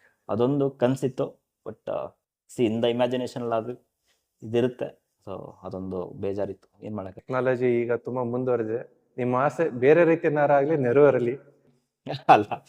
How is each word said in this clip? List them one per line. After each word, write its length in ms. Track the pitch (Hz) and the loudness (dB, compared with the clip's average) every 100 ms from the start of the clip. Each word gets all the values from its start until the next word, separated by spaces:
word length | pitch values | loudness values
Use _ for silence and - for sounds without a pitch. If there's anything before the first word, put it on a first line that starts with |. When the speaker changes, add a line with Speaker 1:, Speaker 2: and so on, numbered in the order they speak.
| _ _ - | _ _ -6
Speaker 1:
ಅದೊಂದು 420 | 104 123 143 139 | 0 0 2 -2
ಕನ್ಸಿತ್ತು, 760 | - 123 135 131 - - - _ _ - | 0 -2 0 -4 -4 -8 -8 _ _ -18
but, 240 | 110 - | -14 -8
ಆ, 160 | 87 - _ _ _ _ - | -8 -8 _ _ _ _ -2
see, 120 | 110 | -2
in 120 | 113 | 0
the 120 | 120 | 0
imagination 600 | 117 123 127 123 131 120 | 0 0 -2 -6 -6 -4
ಆದ್ರೂ 180 | 113 120 123 _ _ _ _ _ _ | -4 -4 -12 _ _ _ _ _ _
ಇದಿರುತ್ತೆ. 600 | 110 117 123 - - - _ _ 104 | -2 0 0 -2 -10 -12 _ _ -14
So 280 | 92 - - | -14 -14 -16
ಅದೊಂದು 440 | 92 92 95 92 90 | -12 -10 -8 -8 -8
ಬೇಜಾರಿತ್ತು, 800 | - 98 98 98 95 _ _ 107 | -8 -6 -4 -6 -8 _ _ -12
ಏನ್ 100 | 107 | -10
ಮಾಡಕ್ಕೆ? 240 | 95 - | -12 -16
Speaker 2:
ಟೆಕ್ನಾಲಜಿ 460 | - 127 127 123 127 | -6 -2 -2 0 0
ಈಗ 260 | 120 120 | 0 -2
ತುಂಬಾ 300 | 117 - 127 | -4 -4 -6
ಮುಂದುವರೆದಿದೆ. 760 | 120 123 127 117 110 117 - _ _ 127 | -4 -4 -2 -2 -2 -6 -10 _ _ -6
ನಿಮ್ಮ 180 | 123 123 | -2 0
ಆಸೆ 320 | 143 160 160 | 0 0 -4
ಬೇರೆ 360 | 120 131 160 | 2 4 6
ರೀತಿಯನ್ನಾರ 480 | 165 165 160 147 143 | 6 4 2 2 4
ಆಗ್ಲಿ 240 | 143 143 156 | 4 2 0
ನೆರವೇರಲಿ. 600 | 123 135 143 123 120 139 - _ _ _ _ _ 135 | 2 6 6 4 -2 -4 -12 _ _ _ _ _ -12
Speaker 1:
<laughs> 220 | 139 - | -2 6
ಅಲ್ಲ, 360 | 113 104 - | 6 6 -8